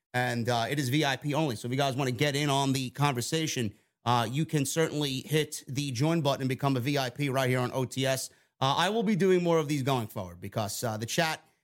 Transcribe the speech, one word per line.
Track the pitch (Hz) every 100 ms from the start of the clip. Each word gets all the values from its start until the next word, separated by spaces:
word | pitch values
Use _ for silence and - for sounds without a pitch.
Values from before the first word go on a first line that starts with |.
| _
and, | 123 123 120 113
uh, | 120 113
it | 147
is | 131
V | 147 143
I | 131
P | 147
only. | 143 160 107
So | 120
if |
you | 131
guys | 139 127
wanna | 135
get | 120 143 139
in | 147
on | 139 139
the | 135 127
conversation, | - 143 123 113 160 156 135 110 - _ _ 117
uh, | 120 113
you | 131 160
can | 156 135
certainly | - 160 147 147 131
hit | - 156 151 - -
the | 131 143
join | 117 151 170
button | 143 131
and | 131
become | 131 139 131
a |
V | 120 143
I | 127
P | - 147
right | 131 131
here | 127
on | 123
O | 135 127
T | - 131
S. | 131 - _ _ -
Uh, | 135 139
I | 175
will | 220
be | 220 196
doing | 190 180
more | 170 165
of | 147
these | 151
going | 127 131 107
forward | 117 90 87
because, | 98 117 104 -
uh, | 120 107
the | 113
chat, | - 160 156 _ _